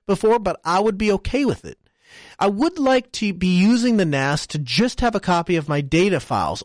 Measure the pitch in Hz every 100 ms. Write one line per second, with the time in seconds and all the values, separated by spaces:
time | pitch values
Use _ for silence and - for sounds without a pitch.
0 | - 147 220 233 196 - 160 180 214 196
1 | 214 196 - 262 269 117 - - _ _
2 | _ - - - 202 202 320 359 262 262
3 | 254 - 214 180 180 180 196 240 247 220
4 | 170 139 139 147 - 151 131 120 240 -
5 | 240 220 - 175 170 170 147 147 139 160
6 | 202 165 - 110 80 82